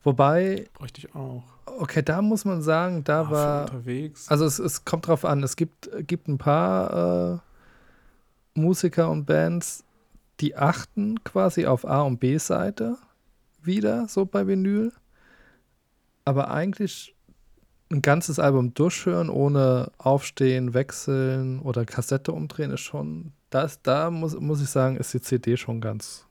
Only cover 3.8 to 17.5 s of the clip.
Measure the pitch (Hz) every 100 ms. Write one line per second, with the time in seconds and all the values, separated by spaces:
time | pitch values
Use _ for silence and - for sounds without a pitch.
3.8 | 120 127 151 - - 147 156 139 175 -
4.8 | - 165 165 165 165 143 135 - 165 _
5.8 | - 156 147 175 - 139 151 147 180 190
6.8 | 92 - 87 90 87 87 _ _ - _
7.8 | _ _ _ _ _ _ _ - 160 180
8.8 | 175 170 165 156 147 156 165 170 - -
9.8 | _ _ _ - _ - 147 - 143 -
10.8 | - - 208 226 - 196 190 170 - 127
11.8 | - 139 143 123 127 151 - 175 190 202
12.8 | 226 247 _ _ _ _ _ _ 156 196
13.8 | 208 226 226 - 190 202 196 190 190 208
14.8 | 226 - _ _ _ _ _ _ _ _
15.8 | _ _ _ _ - 139 135 139 180 185
16.8 | 208 - - _ _ _ _